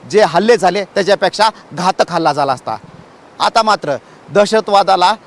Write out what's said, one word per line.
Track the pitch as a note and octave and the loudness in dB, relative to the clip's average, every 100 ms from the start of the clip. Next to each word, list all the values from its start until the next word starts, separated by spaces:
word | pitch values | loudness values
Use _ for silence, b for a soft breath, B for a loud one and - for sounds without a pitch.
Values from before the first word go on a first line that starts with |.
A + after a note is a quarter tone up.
| - | 0
जे | F#3 | 0
हल्ले | F#3+ E3 G#3+ A3+ | 2 2 2 2
झाले | F3+ F#3 | 2 -2
त्याच्यापेक्षा | F#3 - F#3 F#3+ F#3 - G#3+ B B | -4 -4 -2 0 -2 0 -2 B B
घातक | D3 F3+ - - | -4 -4 -2 -2
हल्ला | E3+ D#3+ | 0 -2
झाला | C#3 C#3 | 0 -4
असता. | B2+ - G#2+ - - - - - - | -4 -8 -12 -14 -20 -20 -20 -20 -6
आता | E3+ A3+ | -2 0
मात्र | A3 G#3 D3+ B2+ B B - | 0 -2 -4 -8 B B -4
दहशतवादाला | D#3+ G3+ A3 G#3+ G3+ F#3+ F#3+ F3+ G#3+ | 0 2 0 2 2 2 2 2 0